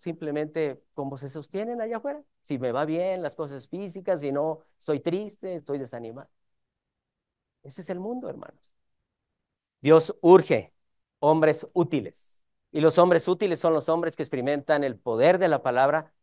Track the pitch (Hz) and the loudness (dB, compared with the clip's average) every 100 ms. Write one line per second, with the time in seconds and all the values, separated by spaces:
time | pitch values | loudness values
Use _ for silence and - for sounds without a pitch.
0 | 175 165 156 147 156 160 151 131 _ - | -12 -10 -6 -6 -6 -4 -4 -6 _ -10
1 | 139 135 139 151 139 190 226 240 220 226 | -10 -10 -12 -14 -10 -8 -8 -6 -8 -6
2 | 277 302 - _ - 139 127 123 151 160 | -8 -10 -14 _ -10 -6 -4 -2 -2 -2
3 | 185 185 151 - 147 139 131 175 196 190 | -4 -4 -6 -8 -10 -12 -14 -12 -12 -8
4 | 185 170 143 143 156 156 _ _ - 147 | -4 -4 -2 -2 -4 -6 _ _ -4 -4
5 | 170 180 208 202 190 175 143 139 127 120 | -2 -4 -6 -12 -12 -10 -8 -8 -8 -12
6 | 117 120 151 _ _ _ _ _ _ _ | -14 -16 -20 _ _ _ _ _ _ _
7 | _ _ _ _ _ _ 139 - 175 180 | _ _ _ _ _ _ -20 -16 -12 -10
8 | 202 247 - - - - _ _ _ _ | -8 -10 -10 -14 -18 -20 _ _ _ _
9 | _ _ _ _ _ _ _ _ 135 160 | _ _ _ _ _ _ _ _ 6 6
10 | 160 - 170 185 160 120 - _ _ _ | 4 2 8 8 8 -2 -2 _ _ _
11 | _ _ 147 156 156 151 - 180 170 147 | _ _ 2 4 4 0 -2 -2 0 -2
12 | 90 - _ _ _ _ _ 156 160 156 | -6 -12 _ _ _ _ _ 2 4 6
13 | 180 170 180 180 202 165 170 156 143 165 | 6 4 2 0 -2 0 0 0 0 -2
14 | 165 - 147 131 127 147 143 147 139 113 | -2 -6 -6 -4 -2 -2 0 0 0 -4
15 | - 113 147 180 180 143 131 123 139 156 | -4 4 4 6 2 0 0 2 2 2
16 | 156 _ | -4 _